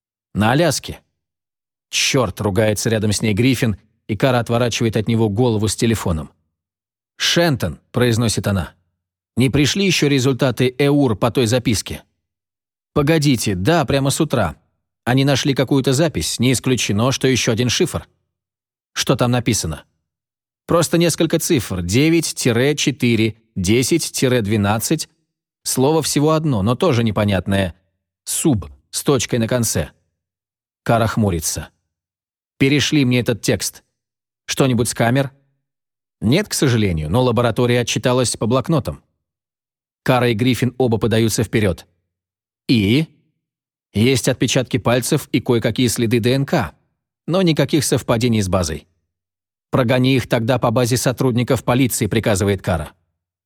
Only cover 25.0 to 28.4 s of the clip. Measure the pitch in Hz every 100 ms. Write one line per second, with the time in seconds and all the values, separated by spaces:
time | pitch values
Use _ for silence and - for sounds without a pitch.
25 | - _ _ _ _ _ - 127 135 160
26 | 131 147 151 156 156 110 101 123 185 113
27 | 113 104 104 95 98 98 95 - _ _
28 | _ _ - -